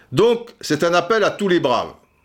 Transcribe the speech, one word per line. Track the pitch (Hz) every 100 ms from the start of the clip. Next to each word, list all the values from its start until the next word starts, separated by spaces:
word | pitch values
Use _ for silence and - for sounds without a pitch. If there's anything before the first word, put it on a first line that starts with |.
| _
Donc, | 127 226 233 - -
c'est | - 151 170
un |
appel | 175 170 220 180
à |
tous | - 202
les | 175
braves. | 139 117 85 - _ _